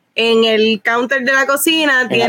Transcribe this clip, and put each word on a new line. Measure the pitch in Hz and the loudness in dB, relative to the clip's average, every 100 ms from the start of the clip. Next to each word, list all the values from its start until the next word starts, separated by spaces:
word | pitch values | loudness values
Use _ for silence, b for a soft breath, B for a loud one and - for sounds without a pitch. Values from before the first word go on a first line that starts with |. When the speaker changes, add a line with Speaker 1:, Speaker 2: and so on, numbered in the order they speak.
| _ | _
Speaker 1:
en | - 226 226 226 | -4 0 2 2
el | 220 220 220 | 2 0 0
counter | 233 233 247 269 | -2 -2 -2 -2
de | 247 | 0
la | 269 269 | 0 0
cocina, | 277 339 320 302 254 | 0 0 0 0 0
Speaker 2:
En | 240 | 0
Speaker 1:
tiene | 233 | -2